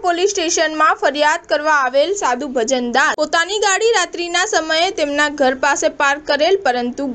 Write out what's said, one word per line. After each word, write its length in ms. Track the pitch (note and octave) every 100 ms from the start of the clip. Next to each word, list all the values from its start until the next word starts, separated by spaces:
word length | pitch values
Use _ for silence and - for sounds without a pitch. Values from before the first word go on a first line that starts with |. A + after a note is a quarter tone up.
પોલીસ 280 | F4+ E4+ G4+
સ્ટેશનમાં 680 | G4 E4 F4 D#4 D#4 D#4+ -
ફરિયાદ 460 | D4+ C#4+ D4 E4 -
કરવા 280 | D4+ D4+ D4
આવેલ 340 | B3+ C4+ D#4+ G4
સાધુ 320 | C4 B3 C#4+
ભજનદાર 560 | B3+ A3+ B3+ A#3+ B3 D4 B3+
પોતાની 420 | D4+ E4+ E4+ G#4
ગાડી 320 | G4+ F#4+ A4 G#4+
રાત્રિના 500 | E4+ E4 F4 F4 F#4+
સમયે 400 | F#4+ D#4+ D#4+ F#4 F#4+
તેમના 320 | D4 C#4+ D4 D4
ઘર 160 | C4 C4 C#4
પાસે 240 | C#4 D#4 D#4
પાર્ક 240 | C#4+ C#4+ D4+
કરેલ, 320 | C#4+ D#4+ G4
પરંતુ 460 | C4 B3 A#3+ B3 C#4